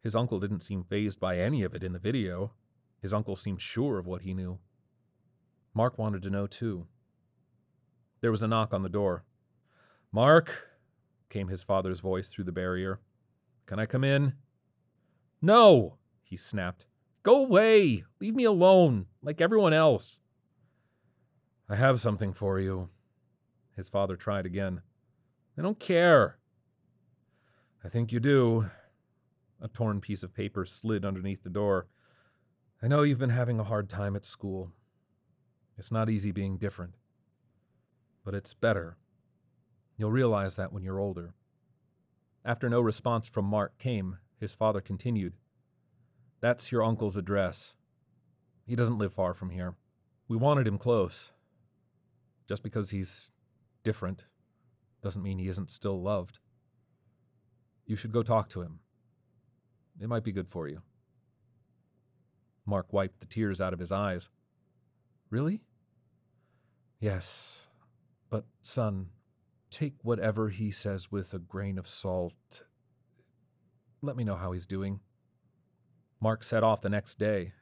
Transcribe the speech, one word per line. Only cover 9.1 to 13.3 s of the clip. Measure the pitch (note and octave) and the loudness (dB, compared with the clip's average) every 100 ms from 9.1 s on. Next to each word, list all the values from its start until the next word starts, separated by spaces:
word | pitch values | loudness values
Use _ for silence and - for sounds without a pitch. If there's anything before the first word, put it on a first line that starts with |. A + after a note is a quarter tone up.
| F2 - _ _ _ _ _ _ _ _ | -2 -8 _ _ _ _ _ _ _ _
"Mark," | G#2+ B2+ D#3+ D#3+ - - _ _ _ _ _ _ | 2 8 6 6 -10 -16 _ _ _ _ _ _
came | G#2+ F#2+ | -8 -6
his | F#2 | -6
father's | - G2 F#2+ F2+ | 0 0 2 -4
voice | F#2+ F#2 F#2 | -2 -2 -4
through | - F2+ | -6 -6
the | |
barrier. | F2 F2+ F#2 F#2+ F#2+ _ _ _ | -4 -2 -2 -4 -6 _ _ _